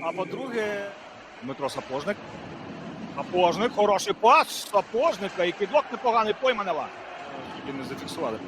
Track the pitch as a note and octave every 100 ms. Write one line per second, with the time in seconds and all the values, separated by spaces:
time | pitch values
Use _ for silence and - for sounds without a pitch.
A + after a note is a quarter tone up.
0 | E3 E3+ F3+ F#3+ C4 A#3 G#3+ G3+ G3+ -
1 | - - - - B2 C3+ C#3 - - C3
2 | D#3 G#3 - - - - - - - -
3 | - - - F3+ F3 E3 A#3 - G#3 F#3+
4 | - F#3+ A3 D4+ - - - G3+ - A3+
5 | C#4+ G3 F#3+ - F3+ E3+ G3 C#4+ - A#3
6 | B3 A3+ G#3+ G#3 C4 A#3+ G3 D#3 A#2 -
7 | - - - - - - - C#3 B2+ C3+
8 | D3 - C#3+ A2